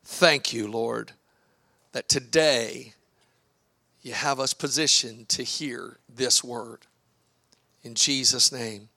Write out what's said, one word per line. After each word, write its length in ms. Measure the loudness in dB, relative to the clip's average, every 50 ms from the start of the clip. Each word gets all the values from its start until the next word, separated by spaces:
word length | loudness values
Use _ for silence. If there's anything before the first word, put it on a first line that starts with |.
| _
Thank 480 | -14 0 4 4 4 4 4 0 -4
you, 180 | -4 -4 -6 -6
Lord, 420 | -4 -4 -4 -4 -4 -6 -8 -12 -18 _ _ _ _ _ _ _ _ _ _ _ _ _ _ _
that 140 | _ -10 -2
today 840 | _ -2 -2 -2 2 2 4 6 6 4 2 0 -4 -6 -10 -12 -16 -20 _ _ _ _ _ _ _ _ _ _ _ _ _ _ _ _ _ _ _ _ _
you 100 | _ -10
have 260 | -8 -4 -2 -2 0 0
us 140 | -2 -4
positioned 760 | -2 _ -4 -2 0 0 2 4 4 4 2 0 -8 -14 -4 _
to 120 | -4 -4
hear 540 | -2 -6 -6 -6 -6 -6 -8 -8 -10 -14 -16 _ _ _ -6
this 300 | -4 0 2 2 2 0
word. 360 | -2 -10 -10 -10 -12 -14 -20 _ _ _ _ _ _ _ _ _ _ _ _ _ _ _ _ _ _ _ _
In 120 | _ -10 0
Jesus' 580 | 0 2 2 2 2 2 2 4 4 2 2
name 380 | 2 0 -6 -6 -8 -10 -16 -20 _